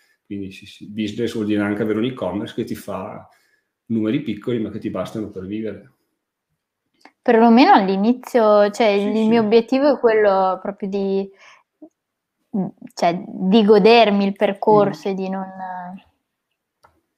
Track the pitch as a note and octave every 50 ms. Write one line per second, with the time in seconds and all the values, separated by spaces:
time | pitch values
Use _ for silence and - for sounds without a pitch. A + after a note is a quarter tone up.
0 | _ _ _ _ _ - G#2 G2+ G2 F#2+ F#2+ - - G2 - - - - G#2 A2
1 | G#2+ G#2 G#2 A2+ A#2 A2+ A#2 A#2 G#2+ G#2 G#2+ G#2 G2+ G2+ G#2 G2+ A#2 G#2+ G#2+ A2
2 | A2 C3 C3 - G#2 F#2 F#2 G#2 A2+ A2 - - A2+ - A2 - - - G2 F#2
3 | F#2+ - - G#2+ G#2 _ _ _ _ _ _ _ _ _ _ _ _ - A2+ A2+
4 | G#2+ G#2+ A#2+ D3+ C#3+ - G#2 G#2 - - A#2+ A#2+ G#2+ F#2+ G2 A2 - G#2+ F#2+ F#2+
5 | F2+ - - A2+ G#2+ F#2 - F#2+ F#2 F#2+ G#2 A2 A2 G#2+ G2 G2 - _ _ _
6 | _ _ _ _ _ _ _ _ _ _ _ _ _ _ _ _ _ _ _ _
7 | _ - _ _ - - A#3+ A3 A3+ A#3 A3+ A#3 C#4+ F#4+ G4+ C4 G3 F#3+ G3 F#3+
8 | G3 A3+ B3 B3+ - - - B3+ A3 G#3+ G#3 G#3 G#3 G#3 G3+ - B3 G#3+ G3+ G3+
9 | G3+ G#3 G#3 A3 A3 A3 A3+ A#3 A3+ G#3 G#3+ A#3 A3+ - B3+ C4 C#4 D4+ C#4 C#4
10 | - A#3 A3 A3 G#3+ G3+ F#3+ F#3+ F#3+ F#3+ F#3 F3+ - G3 G3 - - G3 F#3+ G3+
11 | G3 G3 G3 G3 G3 G3 - _ _ - - _ _ _ _ _ - D#4+ _ _
12 | _ _ _ _ _ _ _ _ _ _ - G3+ F#3 - - _ - - _ -
13 | - F3 E3+ F3+ - - - - F#3 F#3+ F#3 A#3 G#3+ G3+ A3 G#3 F#3 A3 A#3 A#3+
14 | A3+ G#3 G3+ G3+ G3+ G3 G3 - A3 G3 G3 - - - G#3+ G#3 G3+ G3+ - -
15 | - G#3 F#3+ F#3 F#3+ F#3+ F#3+ F#3+ F#3+ F#3+ F#3+ F#3+ F#3 F#3 F#3 F3+ F3+ F3+ F#3 F#3+
16 | - _ _ _ _ _ _ _ _ _ _ _ _ _ _ _ _ _ _ _
17 | _ _ _